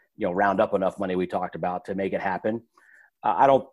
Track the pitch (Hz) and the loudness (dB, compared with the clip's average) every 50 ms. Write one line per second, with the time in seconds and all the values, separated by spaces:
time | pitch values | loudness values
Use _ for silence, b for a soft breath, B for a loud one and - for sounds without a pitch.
0 | _ _ _ - 104 92 87 95 101 101 95 98 110 104 104 98 95 92 - - | _ _ _ -6 -4 -2 0 2 2 2 4 2 2 2 2 0 0 0 -2 -2
1 | 101 92 92 90 92 90 - 95 90 87 - 82 82 90 90 90 - - 98 95 | -4 -2 -2 -2 -2 -2 -2 -4 -6 -6 -6 -6 -6 -4 -4 -6 -6 -8 -6 -4
2 | 98 95 95 92 95 98 92 90 - 107 113 117 113 _ b b b b b b | -4 -2 -4 -4 -2 -4 -4 -2 -2 -4 -4 -4 -8 _ b b b b b b
3 | b b b _ - 107 92 85 131 139 135 127 135 - | b b b _ -2 -2 2 4 4 6 6 4 2 -4